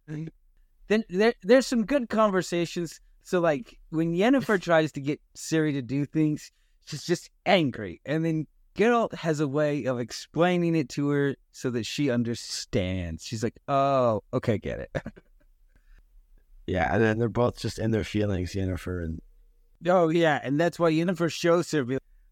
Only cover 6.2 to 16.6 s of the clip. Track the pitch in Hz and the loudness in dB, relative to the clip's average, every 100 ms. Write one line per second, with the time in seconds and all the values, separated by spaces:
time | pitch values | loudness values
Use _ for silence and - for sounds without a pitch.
6.2 | 156 151 - _ _ _ - 147 - 170 | 0 0 -8 _ _ _ -14 -12 -4 -4
7.2 | - _ - 190 143 110 98 82 - 156 | -4 _ 2 2 2 -2 -8 -10 -4 -2
8.2 | 165 156 143 _ _ - 220 240 208 - | 0 -2 -4 _ _ 0 2 2 0 -4
9.2 | 165 147 147 143 151 147 120 123 120 - | -4 0 0 0 0 0 -2 -4 -6 -10
10.2 | - 147 175 180 170 160 123 - 143 143 | -8 0 2 4 2 0 -2 -2 0 0
11.2 | 139 131 _ - 131 120 107 - 147 120 | 0 -2 _ -8 -4 -4 -4 -2 0 0
12.2 | 117 117 - - - 120 90 92 87 80 | 0 -4 -8 -10 -4 -2 -2 -4 -6 -8
13.2 | - 110 113 - - 139 139 135 120 107 | -8 -6 -6 -6 -2 0 2 2 2 0
14.2 | - 131 - 104 71 58 - - - - | -2 -4 0 -2 -2 -8 -8 -8 -8 -18
15.2 | _ _ _ _ _ _ _ - _ - | _ _ _ _ _ _ _ -20 _ -20
16.2 | _ - _ - | _ -20 _ -18